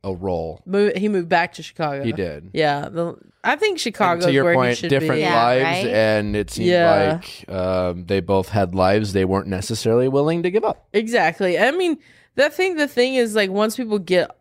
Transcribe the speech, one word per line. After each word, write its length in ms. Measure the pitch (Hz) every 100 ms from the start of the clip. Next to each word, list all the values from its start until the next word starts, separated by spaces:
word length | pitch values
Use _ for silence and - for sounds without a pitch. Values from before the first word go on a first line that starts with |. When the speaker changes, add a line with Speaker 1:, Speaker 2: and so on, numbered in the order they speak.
Speaker 1:
a, 60 | 98
a 40 |
role. 480 | 92 95 87 82 78
Speaker 2:
Mo-, 280 | - 196 208 185
he 120 | 208
moved 200 | 196 170
back 260 | 175 175
to 80 | -
Chicago. 400 | 156 - 156 139
Speaker 1:
He 80 | 123
did. 380 | 110 90 73 87
Speaker 2:
Yeah. 340 | 120 151 143 147
The, 280 | 165 170 - _ _ -
I 100 | 294
think 160 | 427
Speaker 1:
And 80 | 359
Speaker 2:
Chicago 420 | 240 - 196 170
Speaker 1:
to 60 | 175
Speaker 2:
is 60 |
Speaker 1:
your 100 | 135
Speaker 2:
where 100 | 170
Speaker 1:
point, 160 | 170 123
Speaker 2:
he 40 | 120
should 120 | -
Speaker 1:
different 260 | 139 - -
Speaker 2:
be. 40 |
Speaker 3:
Yeah, 240 | - -
Speaker 1:
lives, 200 | 117 127
Speaker 3:
right? 220 | 135 - 117
Speaker 1:
and 460 | 104 110 107 104
it 160 | 104 101
seemed 180 | - 180
Speaker 2:
Yeah. 500 | 175 170 160 156 165
Speaker 1:
like, 340 | - - -
um, 520 | 95 92 92 90 87 87
they 140 | 98
both 280 | 87 98 92
had 260 | 107 92
lives 380 | 92 92 104 104
they 140 | 98 92
weren't 220 | 95 95
necessarily 600 | 92 101 113 113 117 131
willing 360 | 135 151 170
to 60 | 175
give 140 | 196
up. 240 | 415 - _
Speaker 2:
Exactly. 640 | 202 226 233 165 170 190 165
I 120 | 233
mean, 260 | 339 359 294 _ - _ -
the 120 | 294
thing, 280 | 302 381 330
the 120 | 285
thing 280 | - 247 262
is, 180 | 233
like, 160 | 214 196
once 260 | 196 220 214
people 220 | 233 208
get 320 | 165 185 151 -